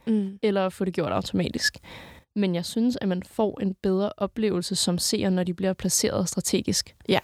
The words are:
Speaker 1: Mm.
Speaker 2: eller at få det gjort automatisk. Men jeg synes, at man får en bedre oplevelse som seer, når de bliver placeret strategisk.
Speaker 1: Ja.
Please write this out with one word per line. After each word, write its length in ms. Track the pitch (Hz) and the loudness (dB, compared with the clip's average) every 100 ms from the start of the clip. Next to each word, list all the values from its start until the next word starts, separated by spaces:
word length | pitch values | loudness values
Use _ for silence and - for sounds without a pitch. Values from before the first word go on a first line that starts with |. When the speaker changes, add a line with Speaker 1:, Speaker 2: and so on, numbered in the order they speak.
| - | -2
Speaker 1:
Mm. 320 | 214 196 202 | 0 0 -2
Speaker 2:
eller 240 | 220 196 190 | 0 2 0
at 60 | |
få 120 | - | -2
det 100 | 190 | -2
gjort 180 | 180 165 | -2 -2
automatisk. 640 | 95 - 190 170 - - - - - - - _ 214 | -2 0 -2 0 0 -2 -2 -16 -18 -18 -20 _ 0
Men 180 | 196 | 0
jeg 100 | 170 | 0
synes, 340 | 175 226 240 240 | -2 0 0 2
at 80 | 196 | 0
man 140 | 180 | -2
får 380 | - - 214 - | -4 0 0 0
en 140 | 196 185 | -4 0
bedre 280 | 196 185 202 - | 0 2 0 -2
oplevelse 600 | 196 - 220 180 - 185 | -4 0 0 0 0 0
som 220 | - 175 | 0 0
seer, 320 | - 208 196 | 0 0 2
når 140 | 185 | 2
de 100 | 180 | 0
bliver 180 | 170 190 | 0 -2
placeret 560 | 185 185 - 214 - 175 | 0 0 2 2 2 0
strategisk. 680 | - - 185 - 190 - _ - | -2 0 0 2 -2 -4 _ 0
Speaker 1:
Ja. 100 | 190 | 0